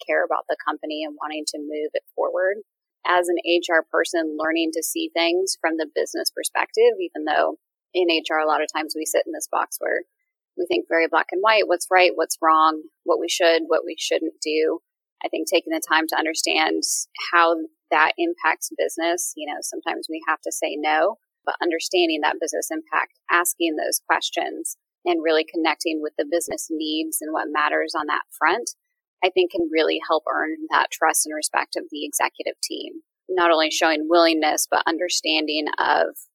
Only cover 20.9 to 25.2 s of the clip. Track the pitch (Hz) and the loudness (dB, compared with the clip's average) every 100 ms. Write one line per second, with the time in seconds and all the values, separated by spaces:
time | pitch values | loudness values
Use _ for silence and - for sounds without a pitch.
20.9 | 156 180 226 _ _ - - 170 165 - | 2 2 0 _ _ -6 -2 -2 -2 0
21.9 | 185 170 156 151 - 156 - - 156 - | 2 2 2 0 -2 -4 -4 -6 -8 -4
22.9 | 156 - _ - 175 175 - 170 156 - | -4 -4 _ 0 0 0 0 -2 0 -2
23.9 | 151 - 165 - - - - 330 - _ | -2 0 -2 -2 -4 -4 -6 -10 -12 _
24.9 | _ 180 175 | _ -2 0